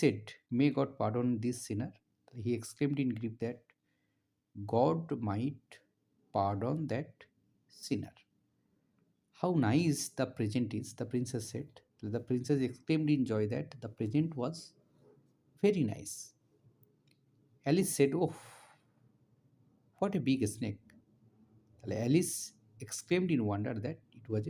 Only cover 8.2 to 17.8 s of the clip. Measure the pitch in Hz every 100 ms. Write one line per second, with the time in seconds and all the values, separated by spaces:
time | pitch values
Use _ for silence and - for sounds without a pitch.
8.2 | _ _ _ _ _ _ _ _ _ _
9.2 | _ - 175 170 113 135 170 139 - -
10.2 | 131 - 110 120 113 107 - - 110 -
11.2 | 123 120 110 113 - - _ _ 104 113
12.2 | - 127 123 143 127 123 - 160 151 147
13.2 | 127 110 104 120 151 - 110 - 110 139
14.2 | 160 147 123 165 - _ _ _ - -
15.2 | _ _ _ _ 202 196 120 - - -
16.2 | - _ _ _ - _ _ _ _ _
17.2 | _ _ _ _ 135 170